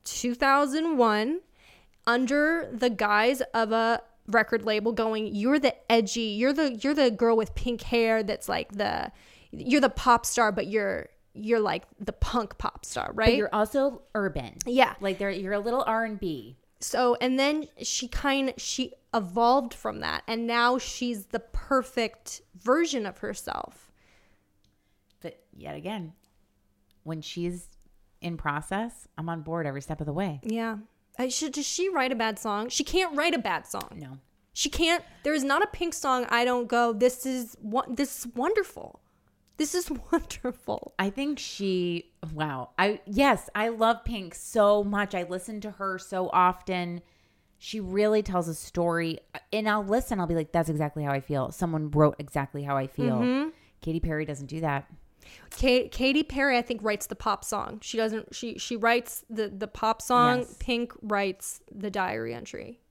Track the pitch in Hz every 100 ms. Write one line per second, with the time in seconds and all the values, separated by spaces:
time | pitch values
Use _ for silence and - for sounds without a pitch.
0 | - - 247 240 269 277 285 294 330 294
1 | 233 208 226 339 _ _ - - _ _
2 | - 240 254 285 302 339 - 233 247 208
3 | 214 208 233 262 - 226 220 226 226 233
4 | - _ - 226 214 226 214 214 220 226
5 | 226 220 214 208 226 294 269 - - 233
6 | 202 233 226 208 254 294 294 233 269 302
7 | 262 208 233 226 214 - 247 233 - 233
8 | 226 226 208 - - 165 - 202 208 -
9 | - - - - _ - 247 285 262 -
10 | 262 233 - - 220 208 190 214 196 185
11 | - _ _ - 214 233 208 165 - _
12 | 208 - - 247 208 - - - - -
13 | - - 220 233 214 208 220 285 277 240
14 | - 214 196 147 117 - - 247 247 -
15 | 196 190 202 190 190 202 214 247 - 226
16 | 226 208 185 147 110 127 _ _ - -
17 | 247 240 254 262 277 302 294 - - -
18 | 247 - 277 277 269 - - - 247 -
19 | _ 226 185 196 233 269 240 - 220 -
20 | 80 78 - 226 233 233 240 254 - -
21 | 240 220 - - - - - 269 254 -
22 | 220 - - - _ 180 214 285 330 277
23 | 202 - 208 196 - - - - _ _
24 | _ _ _ _ _ _ _ _ _ _
25 | _ _ 170 - _ - 143 147 170 214
26 | 160 - _ _ _ _ _ _ _ _
27 | 151 160 151 170 175 175 - - - _
28 | _ _ 170 165 156 147 151 196 233 -
29 | - - 165 165 151 170 151 135 - 156
30 | 151 151 196 143 220 226 226 214 214 _
31 | _ - 254 254 311 294 277 - 381 339
32 | 254 240 220 202 226 202 233 - 294 370
33 | 370 294 330 320 202 165 - - - -
34 | 135 135 _ _ _ - 294 - 330 339
35 | - - 285 302 269 285 415 - 339 -
36 | 277 254 240 233 247 247 240 240 233 214
37 | 247 247 262 254 226 - 208 233 - 247
38 | 277 - 240 240 294 440 381 - - -
39 | _ _ _ _ _ - 302 359 349 269
40 | - 339 - - 247 - - - - -
41 | 196 202 285 285 - - 196 185 175 170
42 | - _ 160 151 156 135 120 - 196 208
43 | - 208 277 226 - 208 226 226 226 233
44 | - 226 180 - - 226 202 208 202 202
45 | 196 190 175 180 185 214 208 190 196 185
46 | - 185 180 - 180 180 - 180 175 175
47 | _ _ _ _ _ _ - 220 190 196
48 | 214 214 208 180 165 156 - 175 170 170
49 | 165 160 _ - _ 214 214 208 196 226
50 | 254 214 170 165 156 170 160 151 151 156
51 | 143 139 - 143 123 - 175 160 151 143
52 | 151 - 143 147 139 143 143 139 135 -
53 | 247 220 247 262 311 - _ _ 160 160
54 | 160 156 156 139 139 160 160 139 - -
55 | - _ - - - - 262 254 - -
56 | 262 285 302 262 277 247 247 233 208 208
57 | - 202 226 202 - 208 - 214 - 226
58 | 220 214 - - 233 - - 233 226 240
59 | 247 - - 226 208 196 208 - 220 220
60 | - 247 247 247 240 - - 233 240 -
61 | 214 208 196 185 - - - 208 202 196
62 | 185 113 117 120 - - - 240 _